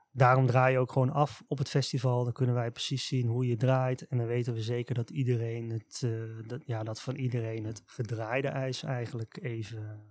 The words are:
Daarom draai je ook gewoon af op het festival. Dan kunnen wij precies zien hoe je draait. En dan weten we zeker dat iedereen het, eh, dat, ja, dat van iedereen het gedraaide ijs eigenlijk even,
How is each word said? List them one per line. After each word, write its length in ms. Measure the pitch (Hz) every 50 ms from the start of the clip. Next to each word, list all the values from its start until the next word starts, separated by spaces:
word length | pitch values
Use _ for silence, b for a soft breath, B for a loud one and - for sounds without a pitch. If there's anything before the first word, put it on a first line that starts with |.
| _ _
Daarom 340 | - 127 131 123 131 131 131
draai 260 | 123 117 131 127 131 131
je 60 | 127
ook 120 | 127 -
gewoon 200 | - 139 127 127
af 320 | 156 147 151 - - - -
op 100 | - 147
het 120 | 135 139 -
festival. 540 | - 143 127 - - 131 113 127 123 123 123
Dan 100 | 120 117
kunnen 220 | - 131 123 120
wij 160 | 123 117 117
precies 360 | 117 - - - 139 123 -
zien 200 | - 139 127 123
hoe 200 | 113 117 123 127
je 100 | 123 120
draait. 500 | 107 127 127 131 131 131 127 131 131 -
En 100 | - 131
dan 100 | 123 117
weten 260 | 113 120 123 120 123 117
we 80 | 113
zeker 340 | 107 113 123 120 120 - 123
dat 140 | 117 113 -
iedereen 600 | - 143 131 123 123 113 117 113 113 117 117 117
het, 320 | 113 110 - - - - 127
eh, 440 | 120 113 113 113 110 110 113 110
dat, 140 | 110 123 - -
ja, 180 | - 117 113 110
dat 180 | 110 110 -
van 140 | - 135 123
iedereen 480 | - 131 123 120 120 113 113 113 113 107
het 180 | 110 107 - -
gedraaide 640 | _ - - 117 101 120 107 113 110 120 135 139
ijs 360 | 135 139 139 131 131 127 - -
eigenlijk 540 | - 135 123 120 110 - 113 113 - - -
even, 600 | 196 131 117 113 107 98 113 110 107 107 107 104 - -